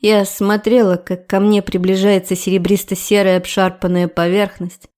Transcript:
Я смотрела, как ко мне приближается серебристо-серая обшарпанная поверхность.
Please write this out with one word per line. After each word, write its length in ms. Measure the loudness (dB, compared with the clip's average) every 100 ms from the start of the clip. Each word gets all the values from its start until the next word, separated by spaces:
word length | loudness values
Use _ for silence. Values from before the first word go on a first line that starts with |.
Я 240 | 0 2
смотрела, 720 | 0 -2 -2 0 2 2 2 0
как 300 | -4 -10 -4
ко 140 | 0
мне 220 | 2 2
приближается 720 | 0 -2 0 0 2 0 0
серебристо-серая 1040 | -4 -2 -2 0 0 -2 -8 0 2 2 0
обшарпанная 720 | 0 -2 -2 -2 -2 0 -2
поверхность. 800 | -2 0 0 -2 -6 -12 -14 _